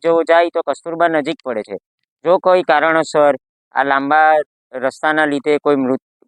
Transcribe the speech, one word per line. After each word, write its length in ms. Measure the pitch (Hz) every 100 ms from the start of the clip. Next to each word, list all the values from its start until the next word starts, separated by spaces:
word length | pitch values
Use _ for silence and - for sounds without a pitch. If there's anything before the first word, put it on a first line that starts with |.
જો 200 | 165 165
જાય 260 | 160 165 175
તો 80 | 165
કસ્તુરબા 460 | 156 135 - 165 170
નજીક 280 | 160 139 165 -
પડે 160 | 113
છે. 160 | 104 98 _ _ _ _
જો 140 | 151 180
કોઈ 260 | 185 185
કારણોસર 720 | 175 151 156 160 156 156 147 135 _ _ _
આ 120 | 127
લાંબા 500 | 139 139 139 151 156 156 147 _ _
રસ્તાના 520 | 127 127 - 156 156 151
લીધે 320 | 143 139 147
કોઈ 180 | - 143
મૃત-, 500 | 131 131 _ _